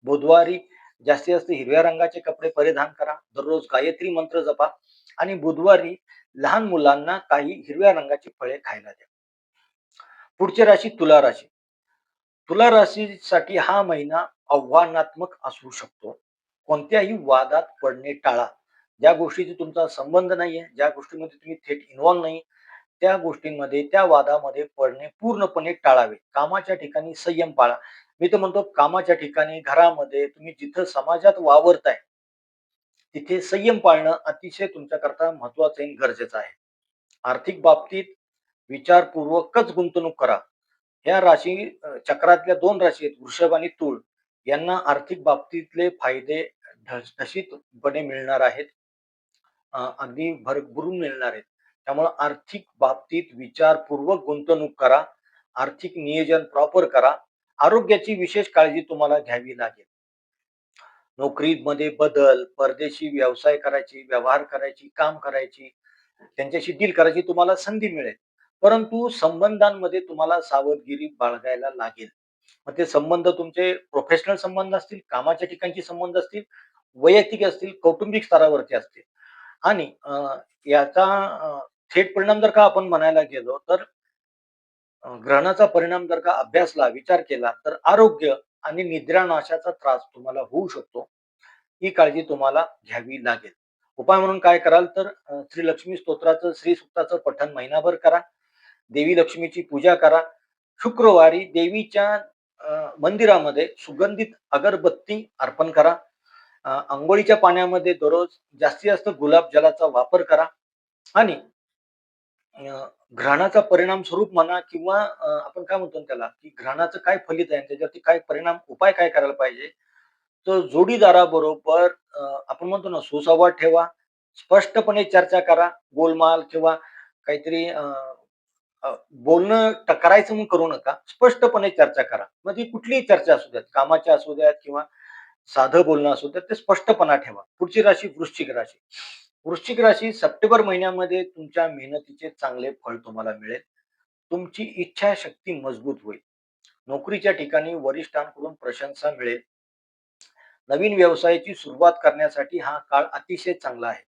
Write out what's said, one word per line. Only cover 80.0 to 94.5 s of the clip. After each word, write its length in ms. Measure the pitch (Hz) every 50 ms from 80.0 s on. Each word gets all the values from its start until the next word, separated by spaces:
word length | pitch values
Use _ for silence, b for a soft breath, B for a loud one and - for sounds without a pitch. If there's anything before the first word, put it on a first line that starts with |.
| _
अ, 320 | 143 139 139 143 139 139 - - _ _ _ _
याचा, 600 | 143 143 147 143 143 - 180 190 190 196 196 196 196 151 -
अ, 240 | 156 156 143 139 135 _ _ _ _ _ -
थेट 200 | 175 190 185 -
परिणाम 260 | 202 196 208 214 214
जर 80 | 208 214
का 140 | 214 214 208
आपण 200 | 190 208 196 190
म्हणायला 380 | 180 170 156 156 160 160 160
गेलो 360 | 156 - 139 131 117 120 131
तर, 260 | 143 _ - 180 185 - _ _ _ _ _ _ _ _ _ _ _ _ _ _ _ _ _ _ _ _ _ _ _
अ, 80 | - 131
ग्रहणाचा 560 | 123 117 110 135 139 139 160 185 190 185 214
परिणाम 420 | - - 175 165 170 180 180 175
जर 120 | 165 170 165
का 120 | - 175
अभ्यासला, 560 | - 104 - - - 170 180 160 - 151 135
विचार 340 | 120 113 135 _ - 180 170
केला 300 | - _ 139 123 120 117 - _ _
तर 100 | 151 - - _
आरोग्य 500 | 160 196 214 220 220 220 - 156 147 135 - _ _ _ _ -
आणि 200 | 156 156 175 185
निद्रानाशाचा 880 | 175 160 151 - 151 165 185 185 175 165 151 147 - 165 165 165 180
त्रास 300 | 170 _ - 139 127 127 - _ _
तुम्हाला 260 | 127 127 131 131 135
होऊ 260 | 131 - 127 160 196
शकतो, 420 | 175 - - - _ _ 120 139 _ _ _ _ _ _ b b b b b b _ _ _
ही 80 | 185 190
काळजी 320 | 180 - 160 151 143 160
तुम्हाला 440 | 160 156 147 135 135 135 139 156 165 165 - _ _
घ्यावी 360 | _ - 120 113 123 135 135 120
लागेल. 280 | 120 117 113 - 104 _ _ _ _ _ _ _ _ _
उपाय 220 | - 123 190 190 190
म्हणून 200 | 190 190 190 185
काय 200 | - 175